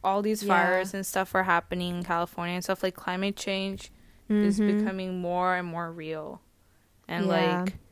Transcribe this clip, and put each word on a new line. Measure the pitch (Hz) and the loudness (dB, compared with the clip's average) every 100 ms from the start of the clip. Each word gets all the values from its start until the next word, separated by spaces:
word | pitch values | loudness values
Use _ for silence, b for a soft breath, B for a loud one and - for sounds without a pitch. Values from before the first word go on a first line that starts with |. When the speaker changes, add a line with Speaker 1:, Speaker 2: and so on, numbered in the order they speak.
Speaker 1:
all | 190 202 | 2 2
these | 208 214 | 0 0
Speaker 2:
Yeah. | 202 | 4
Speaker 1:
fires | 175 175 185 190 | 4 6 2 0
and | 196 | -6
stuff | 190 190 190 | -4 -2 0
are | 190 | 0
happening | 185 170 - 180 175 175 | 4 2 2 -4 -2 -4
in | |
California | 175 170 175 - 175 | -2 -2 -2 -4 -4
and | 180 | -4
stuff, | 180 190 | -2 -2
like, | 190 | -2
climate | - - 180 196 196 | -2 -4 -2 -2 -2
change | 202 190 190 190 - b b b - | -4 -4 -4 -6 -12 b b b 0
is | 208 208 202 | 2 4 4
Speaker 2:
Mm-hmm. | 208 208 | 4 2
Speaker 1:
becoming | 214 190 185 185 | 0 -2 -4 -4
more | 175 175 185 180 | -2 2 2 2
and | 180 | -2
more | 165 170 | -6 -6
real. | 170 156 156 151 - _ _ _ _ _ _ - | -8 -8 -8 -8 -14 _ _ _ _ _ _ -8
And, | 170 196 | -2 2
Speaker 2:
Yeah. | 175 165 180 | 4 4 2
Speaker 1:
like, | 185 - - | -2 -6 -20